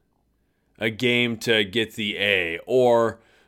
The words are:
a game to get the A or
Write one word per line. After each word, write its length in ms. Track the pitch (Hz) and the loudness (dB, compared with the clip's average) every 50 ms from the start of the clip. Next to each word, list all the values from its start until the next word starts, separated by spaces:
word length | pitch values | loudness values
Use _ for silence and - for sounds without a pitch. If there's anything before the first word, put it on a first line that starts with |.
| _ _ _ _ _ _ _ _ _ _ _ _ _ _ _ - | _ _ _ _ _ _ _ _ _ _ _ _ _ _ _ -6
a 100 | 104 117 | -6 -6
game 480 | 110 98 123 120 123 120 120 120 117 | -4 0 0 2 2 2 0 0 -2
to 260 | 110 - 120 113 107 104 | -4 -2 0 2 2 0
get 300 | 92 90 113 110 107 - | 0 -2 -4 -4 -4 -4
the 240 | 113 107 104 87 | -6 -6 -4 -4
A 420 | 82 101 104 98 92 87 82 82 82 - | -2 0 0 0 0 0 -4 -6 -8 -6
or 540 | - 123 127 123 120 117 117 113 110 107 - _ _ _ _ _ | 0 2 2 4 4 4 4 2 0 -4 -8 _ _ _ _ _